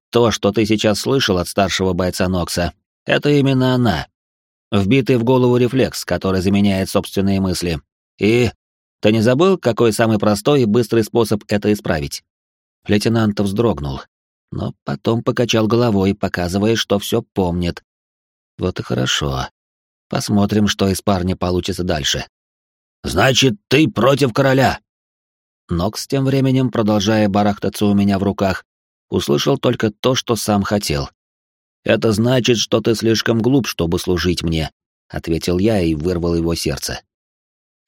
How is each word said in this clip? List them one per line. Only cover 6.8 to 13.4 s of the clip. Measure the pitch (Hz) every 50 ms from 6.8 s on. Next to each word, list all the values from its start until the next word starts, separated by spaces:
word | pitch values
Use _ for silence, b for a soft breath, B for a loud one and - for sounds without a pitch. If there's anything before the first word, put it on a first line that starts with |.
| 95 -
собственные | - 101 90 - - 101 95 98 98 98
мысли. | 95 95 87 - 87 87 82 73 - _ _ _ _ _ _ -
И | 98 104 113 120 123 104 - _ _ _ _ _ _ _ _ _
ты | - 110
не | 110 113
забыл, | 104 123 127 135 180 196 190
какой | - - 120 113 - 123 117 104
самый | - 117 110 113
простой | 104 110 107 104 101 - 147 147 143
и | 123
быстрый | 104 101 123 117 - 117 117 107
способ | - - 120 113 - 110 104 -
это | - 107 101 - 107
исправить?" | 104 101 - - 90 76 71 69 - - _ _ _ _ _ _ _ _ _ _ _ _ -
Лейтенант | - 101 104 - 117 113 117 113 107 101
вздрогнул, | -